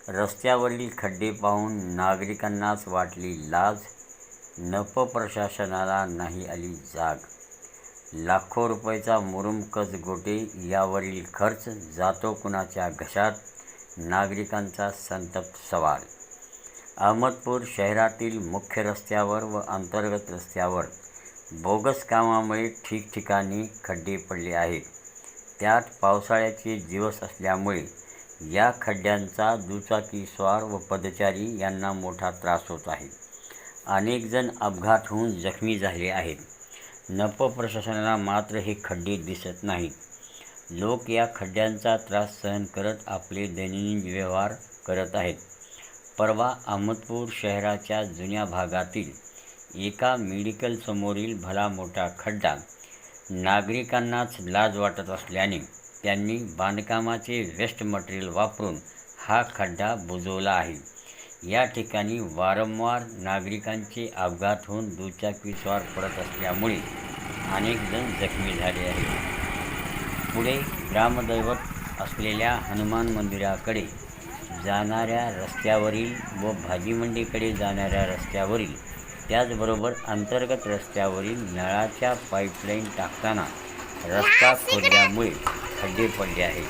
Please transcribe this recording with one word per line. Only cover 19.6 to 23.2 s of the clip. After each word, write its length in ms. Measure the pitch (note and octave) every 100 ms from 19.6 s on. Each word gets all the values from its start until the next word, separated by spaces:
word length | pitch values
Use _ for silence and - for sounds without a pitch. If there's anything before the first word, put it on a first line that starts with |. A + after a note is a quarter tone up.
| -
अंतर्गत 540 | F#2+ F2+ G#2+ G#2 G2+ G2+
रस्त्यावर 560 | F2 - F#2+ F2+ F2+ C#2+ - - - - - -
बोगस 500 | D#2+ E2+ G#2+ A#2+ C3
कामामुळे 680 | - A2+ A2+ A2+ A2 G#2+ A2+
ठिकठिकाणी 1000 | A#2 - A2 G#2 -